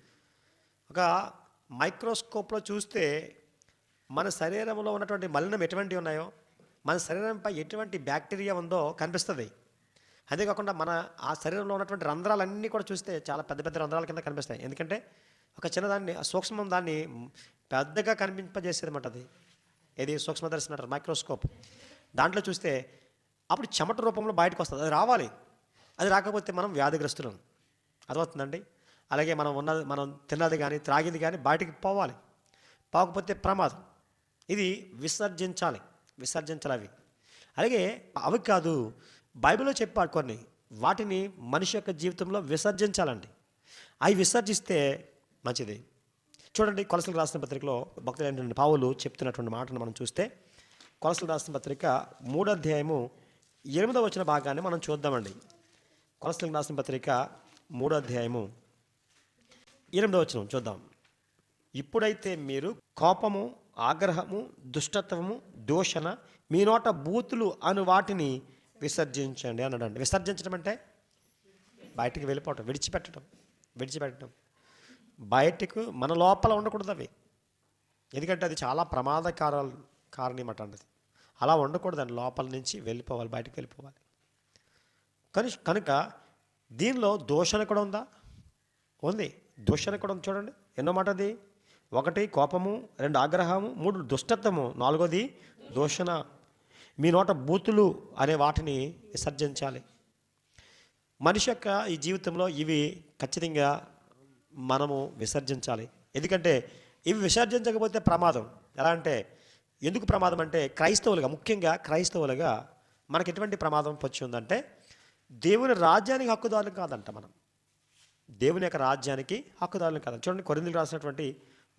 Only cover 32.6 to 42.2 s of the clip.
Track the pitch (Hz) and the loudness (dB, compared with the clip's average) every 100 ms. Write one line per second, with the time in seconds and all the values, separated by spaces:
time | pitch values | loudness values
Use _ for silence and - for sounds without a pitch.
32.6 | _ _ _ 165 180 180 175 190 196 190 | _ _ _ 2 4 0 -4 -2 0 2
33.6 | 151 - - _ _ _ _ _ - 208 | 2 0 -12 _ _ _ _ _ -4 0
34.6 | 185 208 - 113 151 - 208 170 185 180 | 0 -2 -8 -8 -6 -2 -2 -2 -4 -2
35.6 | 170 113 - _ _ - 127 170 151 160 | -2 -2 -8 _ _ -12 -6 -6 -6 -6
36.6 | 143 123 101 - _ _ _ - - - | -4 -4 -6 -18 _ _ _ -20 -10 0
37.6 | 226 240 185 233 - - 143 226 - 190 | 2 2 0 -2 -10 -6 0 0 4 2
38.6 | 165 151 113 - - - _ 123 135 202 | 4 0 -2 -6 -20 -20 _ 2 4 6
39.6 | 269 269 226 214 170 165 131 110 - _ | 2 0 -2 0 0 0 -2 -6 -12 _
40.6 | _ 107 127 190 208 190 196 185 120 147 | _ 0 2 2 0 -2 -4 -8 -2 0
41.6 | 185 214 196 165 175 175 | 0 -2 -4 -2 -4 -2